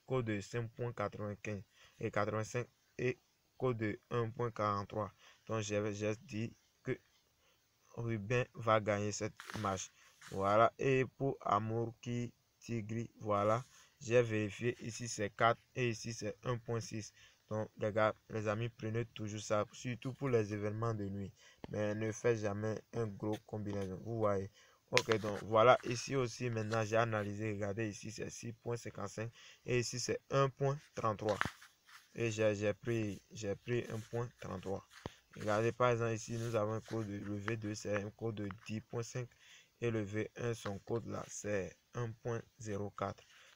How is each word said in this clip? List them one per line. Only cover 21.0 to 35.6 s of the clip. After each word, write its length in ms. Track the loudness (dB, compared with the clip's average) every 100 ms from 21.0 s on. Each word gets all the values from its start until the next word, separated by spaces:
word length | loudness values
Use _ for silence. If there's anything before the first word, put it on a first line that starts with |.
| -2
nuit. 280 | -4 -6 -10 -20 -16 -6
Mais 260 | -2 0 0
ne 160 | -2
faites 260 | 2 2 4
jamais 420 | 2 0 -2 -2 -4
un 140 | -4 -4
gros 300 | -2 -2 -4 -4
combinaison. 520 | -6 -4 -2 -4 -6 -4
Vous 140 | 2
voyez. 320 | 4 4 0 -10 -20 _ _
Ok, 260 | 4 4 2
donc 240 | 2 -4
voilà. 360 | 4 8 10 10 6
Ici 300 | -4 -2 0
aussi, 360 | 0 -2 -2
maintenant, 320 | -2 0 0
j'ai 140 | 4 4
analysé. 560 | 4 2 -2 -2 -4
Regardez, 360 | -2 -2 -2 -4
ici, 220 | -4 -10
c'est 180 | -8 -8
six 240 | -8 -10
point 240 | -10 -6 -6
cinquante-cinq. 540 | -8 -8 -8 -6 -8 -8 -20 -12 0
Et 140 | 0
ici, 200 | 0 -2
c'est 200 | -2 -2 0
un 200 | 2 2
point 280 | 2 0 0 -6
trente-trois. 460 | -2 -2 2 0 2 0 -4 -20 _ -20 -20 -12 -2
Et 160 | 0
j'ai, 240 | 4 4 4
j'ai 180 | 2
pris, 480 | 0 0 0 0 -4 -10
j'ai 240 | -6 -4 -4
pris 300 | -2 -2 -2
un 80 | -6
point 280 | -6 -6 -6 -8
trente-trois. 420 | -8 -6 -4 -6 -8 -14 -14 -14 _ -6
Regardez, 360 | 0 2